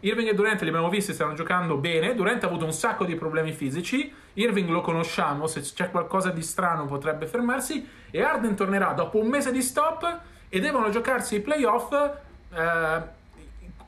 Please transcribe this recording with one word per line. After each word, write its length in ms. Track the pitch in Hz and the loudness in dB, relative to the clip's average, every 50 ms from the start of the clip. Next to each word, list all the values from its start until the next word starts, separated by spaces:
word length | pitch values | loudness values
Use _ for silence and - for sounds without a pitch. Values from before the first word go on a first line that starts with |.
Irving 280 | - 196 226 240 226 220 | 0 0 0 0 2 2
e 60 | 208 | 4
Durant 260 | 190 208 220 214 190 | 4 4 4 2 2
li 80 | 196 160 | 0 0
abbiamo 220 | 156 165 165 170 | 0 2 2 2
visti, 240 | 180 208 190 - 160 | 2 0 0 -2 -2
stanno 180 | - 160 151 151 | -2 -2 -2 -2
giocando 440 | 147 202 - 185 180 175 165 151 | -4 -2 0 0 0 2 0 0
bene. 380 | 139 135 175 170 160 160 208 254 | 0 0 2 2 2 2 2 2
Durant 300 | 233 180 202 240 226 - | 2 2 2 2 2 0
ha 20 | |
avuto 200 | 175 175 165 160 | -2 -2 0 -2
un 60 | 156 160 | -2 -2
sacco 320 | - - 233 214 - 196 | 0 0 -2 0 0 -2
di 100 | 180 165 | -2 -2
problemi 380 | 165 160 160 160 160 160 156 151 | -4 -4 -2 0 0 0 0 -2
fisici, 600 | 139 143 135 131 165 180 - - 262 302 285 - - - - - | -4 -4 -4 -2 -4 -4 -2 0 -2 -2 -2 -8 -18 -20 -14 -4
Irving 340 | - 214 240 202 196 185 170 | 0 0 2 2 2 2 2
lo 140 | 165 175 - | 0 0 0
conosciamo, 640 | - 165 165 165 165 - - 180 151 143 147 151 | 0 0 0 0 -2 0 0 0 0 0 0 -2
se 140 | 160 156 147 | -4 -4 -4
c'è 300 | 139 - - - 180 180 | -8 -8 -4 -4 -4 0
qualcosa 380 | - - - - - 190 185 185 | 0 -2 -2 0 0 0 2 2
di 120 | 180 165 160 | 0 -2 -4
strano 420 | - - - 185 175 170 160 147 | -4 -2 0 2 2 2 0 -2
potrebbe 420 | 139 143 139 139 156 151 147 156 | -2 -4 -2 -2 -2 -2 -2 -4
fermarsi, 640 | 160 - 240 240 240 247 269 254 - 311 277 - - - - - - | -4 -2 0 0 2 0 0 -2 -2 -4 -6 -6 -8 -16 -20 -20 -6
e 120 | - 156 220 | -2 0 2
Harden 320 | 294 220 240 214 226 202 | 2 2 2 0 0 0
tornerà 380 | 190 196 190 196 196 190 170 - | 0 0 2 2 2 2 2 2
dopo 260 | - 170 160 - 214 | 0 -2 0 2 2
un 100 | 220 226 | 2 4
mese 240 | 262 285 - 262 247 | 2 2 2 2 0
di 100 | 262 247 | 0 0
stop 580 | - - - 294 320 320 320 339 339 339 339 - - - - - - | 0 2 2 2 2 2 0 -2 -4 -4 -4 -10 -18 -20 -20 -18 -4
e 100 | - 185 | -2 0
devono 300 | 185 294 294 254 220 214 | 0 2 2 2 2 2
giocarsi 460 | 202 233 233 262 262 240 - - 220 | 2 0 2 2 0 0 0 -2 -2
i 40 | 202 | -2
playoff, 520 | 202 - 294 302 262 226 208 240 240 - 285 | 0 0 0 2 4 2 2 2 0 0 2
eh, 1080 | 285 285 285 285 - - - - - - - - 170 165 170 170 165 165 160 160 165 160 165 - - - - - - 156 - - - - - - - - | 2 2 2 -2 -6 -14 -20 -20 -20 -20 -12 -4 -2 0 2 2 2 2 2 0 0 -2 -6 -14 -20 -20 -20 -20 -20 -20 -18 -18 -18 -16 -18 -18 -18 -20